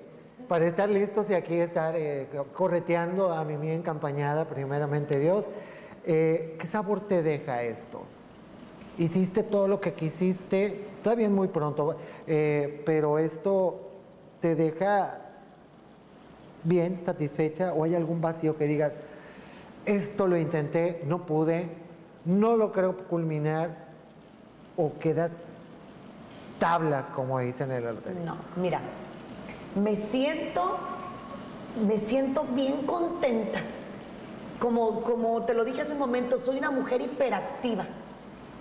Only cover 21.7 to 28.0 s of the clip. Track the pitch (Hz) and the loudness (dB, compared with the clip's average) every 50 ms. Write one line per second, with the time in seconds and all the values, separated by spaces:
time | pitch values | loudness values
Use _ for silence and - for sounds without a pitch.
21.7 | - - - - - - - - - - - 170 185 202 214 226 233 226 214 196 | -8 -12 -16 -18 -18 -20 -20 -20 -20 -8 -2 2 4 4 6 6 6 6 4 4
22.7 | - 196 185 185 185 185 - - 170 170 165 160 156 151 147 156 156 160 165 170 | 4 2 2 2 2 -2 -4 -2 -2 0 0 0 0 0 0 2 2 0 0 -2
23.7 | 160 - - - - - - - - - - - - - - - - - - - | -4 -8 -14 -18 -20 -20 -20 -20 -20 -20 -20 -20 -20 -20 -20 -20 -20 -20 -20 -6
24.7 | - - 165 147 - - - 160 156 156 170 165 170 - - - - - - - | -2 0 0 0 0 0 0 2 2 2 2 0 -2 -6 -14 -16 -16 -18 -18 -20
25.7 | - - - - - - - - - - - - - - - - - - 202 170 | -20 -20 -20 -20 -20 -20 -20 -20 -18 -18 -18 -18 -18 -18 -16 -16 -6 -2 0 2
26.7 | 170 165 160 151 143 131 131 - - 139 131 127 131 131 123 123 123 - 143 131 | 2 2 4 2 2 0 -2 -4 -4 -4 -2 0 0 0 0 -2 -2 -4 -4 -2
27.7 | 131 123 117 117 113 - | -2 -2 -2 -4 -4 -6